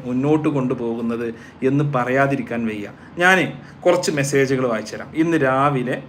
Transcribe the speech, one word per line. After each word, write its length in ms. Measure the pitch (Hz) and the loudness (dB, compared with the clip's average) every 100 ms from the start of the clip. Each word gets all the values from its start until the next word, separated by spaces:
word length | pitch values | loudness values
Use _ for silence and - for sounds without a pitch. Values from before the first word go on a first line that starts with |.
| 123 | -4
മുന്നോട്ട് 440 | 127 139 156 151 | -2 2 2 2
കൊണ്ടുപോകുന്നത് 840 | 143 127 120 117 113 117 117 117 113 - - 131 | 0 -2 -2 -4 -4 -4 -4 -6 -8 -16 -4 0
എന്ന് 160 | 139 143 135 | 2 2 0
പറയാതിരിക്കാൻ 680 | 123 131 139 135 - 117 113 | 0 2 2 0 -4 -4 -4
വയ്യ. 220 | 107 101 - - 156 | -4 -8 -14 -14 0
ഞാൻ 360 | 180 190 143 - - - 180 | 4 4 2 -6 -16 -2 2
കുറച്ച് 260 | 175 - | 2 2
മെസ്സേജുകൾ 560 | 151 139 143 135 135 127 | -2 0 2 2 2 0
വായിച്ചുതരാം. 400 | 110 107 107 101 151 | -2 -6 -12 -6 -2
ഇന്ന് 220 | 165 160 | 2 2
രാവിലെ 600 | 135 131 143 139 123 147 | 2 2 2 2 -2 -4